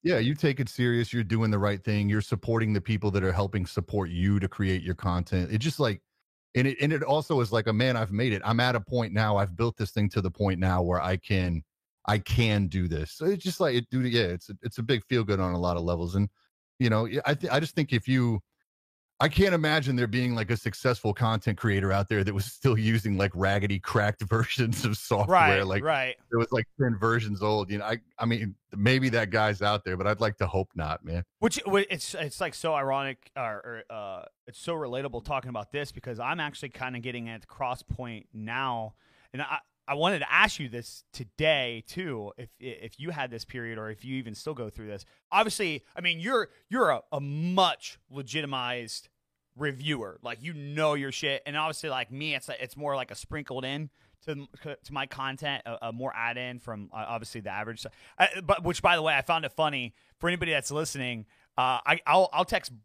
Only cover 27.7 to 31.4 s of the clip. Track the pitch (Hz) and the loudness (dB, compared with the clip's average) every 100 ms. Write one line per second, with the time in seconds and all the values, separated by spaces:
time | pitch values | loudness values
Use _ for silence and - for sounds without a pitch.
27.7 | 104 104 117 _ - 113 117 107 95 _ | -4 -2 -4 _ -4 0 0 -2 -8 _
28.7 | - 107 131 131 117 107 110 107 101 101 | 0 4 4 4 2 2 2 2 2 0
29.7 | 104 92 90 95 104 110 104 92 95 95 | 0 -2 -2 0 2 0 0 -2 0 -2
30.7 | - 76 80 80 85 87 _ | -4 -6 -6 -6 -6 -6 _